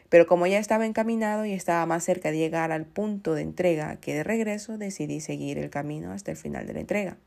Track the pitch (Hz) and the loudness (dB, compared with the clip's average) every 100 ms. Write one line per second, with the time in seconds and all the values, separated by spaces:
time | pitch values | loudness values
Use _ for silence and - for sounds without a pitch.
0 | _ 170 170 175 175 196 214 220 220 220 | _ 8 10 6 4 2 2 2 2 0
1 | 220 226 214 214 214 190 - 170 170 165 | 0 0 0 -2 -2 -4 0 0 2 0
2 | 165 180 156 156 160 165 160 160 160 - | 0 0 0 0 0 0 -2 -2 -4 -4
3 | 214 202 196 156 156 156 180 160 151 - | -4 -2 -2 -2 -2 0 2 2 -2 -8
4 | - 143 202 226 214 208 208 220 202 190 | -6 -4 -2 -2 -2 -4 -8 -8 -8 -6
5 | 151 147 156 147 143 143 143 143 147 151 | -6 -6 -6 -6 -6 -6 -6 -6 -6 -6
6 | 175 196 - 156 147 - - 156 - 202 | -8 -8 -8 -10 -8 -10 -8 -8 -6 -4
7 | 190 - | -6 -10